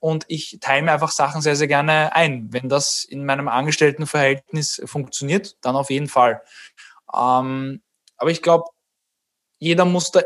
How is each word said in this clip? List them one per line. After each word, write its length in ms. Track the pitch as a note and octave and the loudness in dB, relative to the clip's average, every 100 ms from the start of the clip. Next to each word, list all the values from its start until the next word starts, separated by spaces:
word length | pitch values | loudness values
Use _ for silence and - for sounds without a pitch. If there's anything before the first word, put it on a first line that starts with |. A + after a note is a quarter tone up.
und 240 | D#3+ D#3 - | -4 -2 -4
ich 300 | D#3+ - - | -10 -10 -10
teile 240 | - C#3 | -2 0
mir 80 | E3 | 2
einfach 200 | D3+ D#3 | 0 0
Sachen 300 | - C#3 D3+ | 0 -2 0
sehr, 140 | D3+ C#3+ | 0 0
sehr 120 | D3 | 0
gerne 460 | C#3+ D3+ D#3 D#3 | 0 2 2 2
ein. 380 | D#3+ E3 B2+ A2 | 2 2 0 -6
Wenn 160 | A#2+ B2+ | -6 -2
das 380 | C#3 C#3 - - | -2 0 -4 -6
in 200 | C3+ C#3 | -8 -4
meinem 220 | C#3 C#3+ | -2 0
Angestelltenverhältnis 1300 | A#2+ D3+ D3+ D3+ C#3+ D3+ D3+ C3+ C#3 _ D#3+ D3 - | -2 0 2 2 2 -4 0 2 0 _ -6 -4 -6
funktioniert, 720 | - D3 B2+ - C#3 F#3+ G3 _ | -8 -8 -8 -8 -2 -2 -4 _
dann 160 | B2+ C3 | -2 -2
auf 140 | C3+ | 0
jeden 180 | C3+ D3 | -2 0
Fall. 320 | C#3 A#2+ A2 - - - _ - - _ | 4 4 2 -8 -20 -20 _ -20 -20 _
Ähm, 680 | - B2 B2+ C3 C3 C3+ C#3 _ _ _ _ | 0 2 2 0 -6 -6 -10 _ _ _ _
aber 140 | C3+ | -2
ich 100 | E3 | 0
glaub, 300 | E3+ E3+ - _ _ _ _ _ _ _ _ _ | 4 2 2 _ _ _ _ _ _ _ _ _
jeder 260 | D#3+ E3+ F3+ | 0 4 4
muss 260 | F3+ E3+ | 2 2
da 80 | F#3 | 2